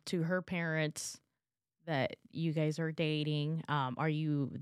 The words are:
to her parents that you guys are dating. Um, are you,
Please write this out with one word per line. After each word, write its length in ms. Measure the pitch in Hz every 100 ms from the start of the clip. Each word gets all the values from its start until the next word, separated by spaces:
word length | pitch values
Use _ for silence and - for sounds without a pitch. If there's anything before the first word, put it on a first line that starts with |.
| -
to 180 | 180
her 180 | 165 185
parents 800 | 180 180 165 160 151 - - - _ _ _ _ _ _ -
that 320 | 143 123 - -
you 220 | - 165
guys 260 | 156 156 156
are 120 | 160
dating. 720 | 156 156 151 151 151 147 160 -
Um, 260 | 147 131 123
are 120 | 156
you, 420 | 151 156 147 135 135